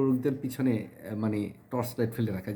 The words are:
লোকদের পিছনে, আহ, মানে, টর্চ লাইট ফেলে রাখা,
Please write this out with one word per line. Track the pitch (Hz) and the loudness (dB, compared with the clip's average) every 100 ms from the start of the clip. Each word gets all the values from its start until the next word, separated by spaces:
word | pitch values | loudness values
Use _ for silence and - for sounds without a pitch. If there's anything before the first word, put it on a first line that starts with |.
| 135 | 6
লোকদের | 127 143 139 | 4 2 0
পিছনে, | 131 - 131 110 | -4 0 2 2
আহ, | 92 - 92 107 | -2 -10 -8 -2
মানে, | 110 107 101 - - | 0 0 -2 -8 -6
টর্চ | 123 117 - | -2 -2 0
লাইট | 113 - | -2 0
ফেলে | 107 92 | 0 -2
রাখা, | 98 | -4